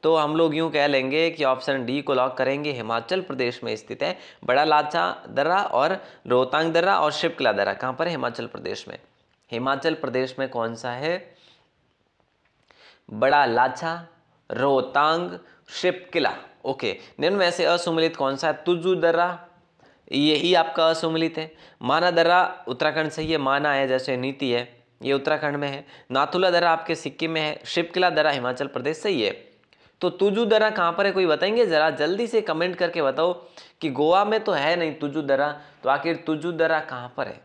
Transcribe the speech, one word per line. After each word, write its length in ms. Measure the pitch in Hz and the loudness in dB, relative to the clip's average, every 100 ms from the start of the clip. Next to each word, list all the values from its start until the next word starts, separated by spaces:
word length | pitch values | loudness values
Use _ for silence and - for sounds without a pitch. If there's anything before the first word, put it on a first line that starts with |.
तो 140 | 156 160 | 4 4
हम 200 | 147 156 | 2 2
लोग 180 | 165 | 2
यूँ 160 | 151 165 | 2 -2
कह 160 | 156 143 | 0 2
लेंगे 440 | 139 131 147 165 | 2 0 0 0
कि 140 | 160 | 0
ऑप्शन 400 | 139 131 139 135 120 | 0 0 0 -2 -2
डी 160 | 139 | -4
को 120 | 143 | 0
लॉक 220 | 131 127 131 | 0 0 0
करेंगे, 360 | 131 139 147 | -2 0 -4
हिमाचल 480 | 131 110 117 117 190 | -6 -4 -6 -2 -4
प्रदेश 440 | 185 135 123 120 | -4 -4 -4 -4
में 120 | 117 110 | -8 -8
स्थित 260 | - 117 | -10 -6
है 160 | 147 190 - - | -6 -6 -14 -12
बड़ा 200 | - 131 | 0 2
लाचा 600 | 156 151 147 170 180 - - | 4 4 2 0 -2 -4 -6
दर्रा 340 | 107 151 185 | -2 0 0
और 420 | 202 - 151 185 - - - | 0 0 0 -2 -8 -18 0
रोहतांग 460 | 127 127 151 165 | 2 2 0 2
दर्रा। 260 | 165 180 190 | 2 2 2
और 140 | 151 | 2
शिप 260 | 147 170 165 | 0 -4 0
किला 140 | 127 | 0
दर्रा 220 | 101 98 | 2 0
कहाँ 180 | 98 127 | -2 -6
पर 120 | 123 | -4
है? 60 | 165 | -4
हिमाचल 360 | 156 123 117 117 | -2 -6 -6 -10
प्रदेश 420 | - - 107 - | -10 -8 -10 -12
में। 100 | - _ _ _ _ _ | -18 _ _ _ _ _
हिमाचल 420 | 117 131 135 160 | -6 -2 0 -2
प्रदेश 440 | 156 135 127 131 131 | -2 -2 -2 -2 -4
में 100 | 135 | -6
कौन 260 | 127 113 | -4 -4
सा 160 | 117 127 | -6 -8
है? 440 | 123 151 180 180 _ _ _ _ _ _ _ _ _ _ _ _ _ _ _ - _ - | -6 -4 -6 -8 _ _ _ _ _ _ _ _ _ _ _ _ _ _ _ -20 _ -14
बड़ा 360 | 107 127 143 135 | 0 4 4 4
लाचा, 600 | 117 131 - 165 170 170 _ _ _ _ | 4 0 0 -6 -8 -12 _ _ _ _
रोहतांग, 880 | - 139 135 127 139 151 165 175 175 - _ _ | -2 2 2 2 2 2 2 -2 -10 -18 _ _
शिप 420 | - 180 180 - | -2 -2 -2 -4
किला। 240 | 170 117 - - _ | 0 0 -2 -14 _
ओके, 340 | - 135 117 - - - | -6 -4 -4 -6 -12 -2
निम्न 160 | 151 202 | 0 2
में 140 | 175 | 0
से 140 | 175 | 2
असुमेलित 520 | 160 175 170 165 160 160 | 0 2 0 0 0 0
कौन 200 | 139 135 | -4 0
सा 120 | 160 | -2
है? 160 | 156 | -2
तुजू 300 | 170 175 170 | -2 0 0
दर्रा, 540 | 180 165 170 175 175 - _ _ _ _ _ - | 2 2 2 0 -4 -14 _ _ _ _ _ -6
यही 420 | 139 151 151 170 | 0 2 2 4
आपका 340 | 180 165 - 160 | 4 4 2 2
असुमेलित 500 | 165 165 160 165 165 | 2 -2 0 -2 -4
है। 160 | 160 - - _ | -10 -14 -20 _
माना 280 | 120 151 175 | 0 2 4
दर्रा 540 | 170 165 180 180 - - | 4 6 6 4 -2 -10
उत्तराखंड 420 | 123 151 151 156 | -2 -2 0 -4
से, 120 | 151 | -4
ये 160 | 156 156 | -2 0
माना 340 | 135 139 147 | 2 2 2
है, 160 | 139 135 | 2 2
जैसे 280 | 131 131 127 | 0 0 -2
नीति 340 | 127 139 135 | -2 -4 -2
है, 340 | 120 120 - _ _ | -2 -2 -16 _ _
ये 100 | 135 | -2
उत्तराखंड 440 | 139 139 151 151 143 | 0 0 -2 -2 -4
में 120 | 143 | -4
है। 180 | 139 143 - _ | -8 -14 -20 _
नाथुला 400 | 131 147 180 185 | 0 0 2 2
दर्रा 200 | 175 170 | 4 2
आपके 240 | 165 165 | 0 -2
सिक्किम 360 | 160 151 - 165 | -6 -6 -6 -4
में 100 | 160 | -2
है। 200 | 151 151 | -4 -6
शिप 260 | - - 170 | -4 -4 -2
किला 160 | 185 180 | 0 2
दर्रा 200 | 156 151 | 4 2
हिमाचल 360 | 139 123 127 139 | 0 -2 -4 -4
प्रदेश 320 | 127 127 156 | -4 -4 -4
से 120 | 214 | -2
ही 120 | 165 | 0
है। 300 | 104 - - _ _ _ _ _ | 0 -2 -16 _ _ _ _ _
तो 100 | 175 | -4
तुजू 340 | 175 196 202 | 0 0 2
दर्रा 260 | 226 220 214 | 2 4 2
कहाँ 220 | 214 170 | 2 0
पर 140 | 170 196 | 2 0
है, 60 | |
कोई 140 | 190 180 | 2 2
बताएंगे? 400 | 151 185 226 220 | 2 2 2 4
ज़रा 240 | 156 160 | 4 2
जल्दी 360 | 143 151 196 240 | 2 0 0 0
से 140 | 226 | 0
कमेंट 360 | 175 160 180 175 | 0 -2 -2 -2
करके 260 | 175 170 | -2 0
बताओ 300 | 139 131 170 175 - - - _ | 0 2 0 -2 -10 -20 -20 _
कि 100 | 160 | -6
गोवा 340 | 131 151 185 | 0 4 4
में 200 | 208 220 | 4 0
तो 80 | 214 | 0
है 240 | 165 143 175 | 0 2 0
नहीं 180 | 160 | -2
तुजू 280 | 143 147 147 | -4 -4 -4
दर्रा, 380 | 139 135 147 147 - - | 0 0 0 -4 -16 -6
तो 80 | 127 | -2
आखिर 260 | 139 165 160 | 0 0 -4
तुजू 360 | - 156 170 | -4 -4 -4
दर्रा 280 | 165 160 156 | 0 0 0
कहाँ 340 | 156 127 123 131 | -2 -10 -10 -8
पर 100 | 135 | -8
है? 140 | - | -10